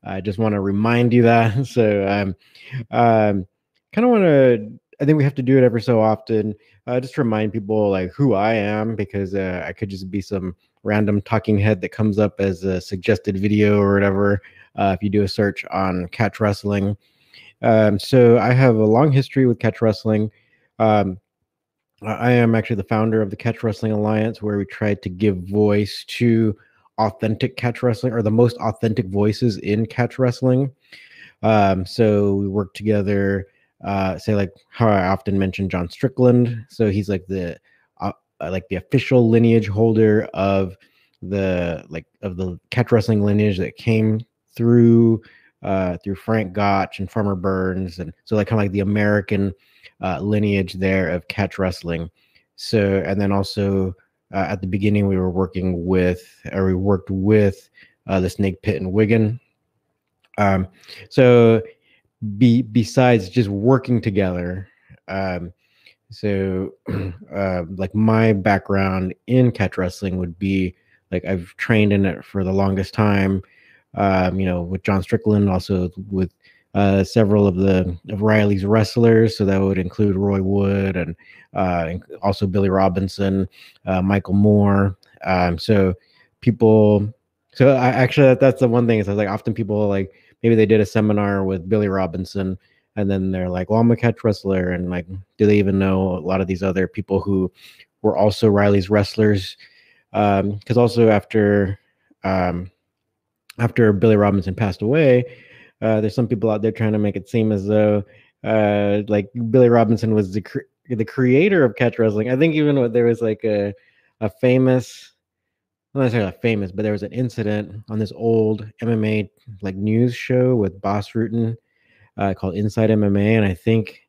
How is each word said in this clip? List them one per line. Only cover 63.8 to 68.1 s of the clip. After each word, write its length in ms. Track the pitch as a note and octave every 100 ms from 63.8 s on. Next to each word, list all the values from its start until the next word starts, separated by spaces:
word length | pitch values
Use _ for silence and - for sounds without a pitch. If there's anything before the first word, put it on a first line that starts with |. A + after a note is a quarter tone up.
| B2 A#2+
together, 640 | A2 G2 F#2+ F2+ F2 F#2 G2 _ _ - -
um, 440 | F#2+ F#2+ F2+ E2+ - _ _ _ _ _
so, 640 | A2 G#2 G2 F#2+ F#2 F#2+ - -
<clears throat> 480 | G2+ F#2+ F2+ -
uh, 280 | F2 G2 F#2 E2+ F#2
like, 180 | F#2+
my 400 | G#2+ A2